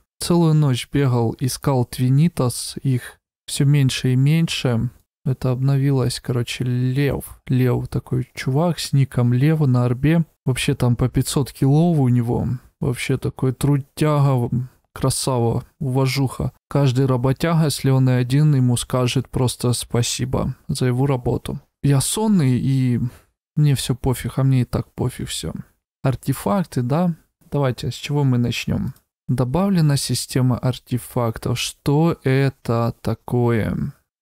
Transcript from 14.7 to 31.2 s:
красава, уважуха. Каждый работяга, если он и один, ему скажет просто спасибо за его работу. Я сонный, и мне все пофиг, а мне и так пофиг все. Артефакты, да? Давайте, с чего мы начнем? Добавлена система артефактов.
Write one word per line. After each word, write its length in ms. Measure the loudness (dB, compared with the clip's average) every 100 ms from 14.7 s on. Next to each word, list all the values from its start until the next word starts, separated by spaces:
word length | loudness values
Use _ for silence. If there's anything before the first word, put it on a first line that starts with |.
| -14 _
красава, 720 | -4 -2 -2 -2 0 0 -2 -6 _
уважуха. 720 | -4 0 0 0 -2 -2 -8 -8 _
Каждый 380 | 0 2 2 2
работяга, 580 | 2 0 0 0 2 0
если 240 | 0 2
он 180 | 2 4
и 60 |
один, 400 | 2 2 2 4
ему 240 | 4 2 0
скажет 520 | -2 -2 0 -2 -2
просто 440 | -2 -2 0 -2
спасибо 840 | -2 -2 -2 -2 -4 -4 -2 -4 -6 -8
за 180 | -2 0
его 220 | 0 0
работу. 520 | 0 -2 -4 -6 -10 -12 _
Я 200 | 2 2
сонный, 580 | 0 0 2 4 4 2
и 420 | 0 0 0 0 -2 -8 _ _ _ 0
мне 180 | 2
все 220 | 2 -2 -2
пофиг, 420 | -2 -2 -4 0
а 60 |
мне 180 | 2 2
и 40 | 0
так 280 | -4 -6
пофиг 360 | -6 -6 -6 -8
все. 240 | -8 -8 -10 -14 _ _ _
Артефакты, 800 | -4 -2 -4 -4 -2 -2 -2 -4
да? 320 | -2 0 0 -2 _ _ _
Давайте, 380 | -2 -2 -2 -8
с 60 | -8
чего 280 | -4 0
мы 140 | 2 2
начнем? 560 | 0 -4 -4 -4 -4 -10 _ _ -4
Добавлена 720 | -2 0 0 2 2 2 2
система 600 | -2 -6 -2 0 2 0
артефактов. 960 | -2 -4 -6 -6 -4 -2